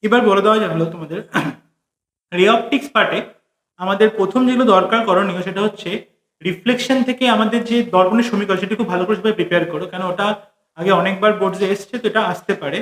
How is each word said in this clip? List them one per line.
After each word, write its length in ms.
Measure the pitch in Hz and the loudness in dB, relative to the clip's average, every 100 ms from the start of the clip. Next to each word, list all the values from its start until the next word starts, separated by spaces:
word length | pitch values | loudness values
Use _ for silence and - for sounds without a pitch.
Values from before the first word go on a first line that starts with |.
এবার 200 | 208 240 214 | 2 2 4
বলে 120 | 196 | 4
দেওয়া 320 | 202 220 196 | 4 2 0
হলো 120 | 160 165 | -2 -2
তোমাদের 340 | 165 151 175 - - 143 - _ _ | -4 -12 -12 -8 -6 -6 -10 _ _
<clears throat> 600 | _ _ _ _ _ 180 | _ _ _ _ _ 2
রে 120 | 196 | 4
অপটিক্স 380 | 226 233 277 - | 4 0 -4 0
পার্টে 300 | 220 202 180 - _ _ _ _ _ | 0 0 -2 -8 _ _ _ _ _
আমাদের 300 | 185 196 214 | -4 2 2
প্রথম 320 | 214 190 254 254 | 2 -2 2 2
যেগুলো 180 | 247 233 | 2 4
দরকার 340 | 190 180 226 226 | 4 4 0 2
করণীয়, 360 | 185 196 180 | 0 0 -4
সেটা 200 | 180 185 | -6 -4
হচ্ছে 280 | 208 208 175 214 - _ _ _ | -4 -4 -8 -8 -10 _ _ _
রিফ্লেকশন 540 | 175 170 233 247 - 262 | -6 -2 -2 -2 0 0
থেকে 200 | 254 247 254 | 0 0 2
আমাদের 300 | 214 220 233 | 2 2 0
যে 140 | - 240 | 0 0
দর্পণের 440 | - 185 185 226 233 | 2 4 4 2 2
সমীকরণ, 300 | 202 202 185 | -2 0 -2
সেটি 160 | 190 214 | -2 -4
খুব 120 | 190 | -2
ভালো 160 | 180 185 | -2 0
করে 120 | 202 | 0
সবাই 200 | 214 208 | 0 -2
প্রিপেয়ার 240 | 170 175 165 | 0 0 -2
করো, 200 | 156 185 | -6 -8
কারণ 180 | 185 185 | -6 -6
ওটা 160 | 180 202 214 - _ _ - | -2 -2 -4 -10 _ _ -4
আগে 160 | 180 | 2
অনেকবার 400 | 185 185 190 214 196 | 2 2 2 0 2
বোর্ডসে 260 | 190 - 196 | -2 -2 -2
এসছে, 300 | 202 - 247 | -2 -6 -6
তো 60 | 214 | -2
এটা 140 | 220 196 | -2 -2
আসতে 220 | 175 - 196 | -6 -6 -4
পারে। 160 | 143 170 | -4 -6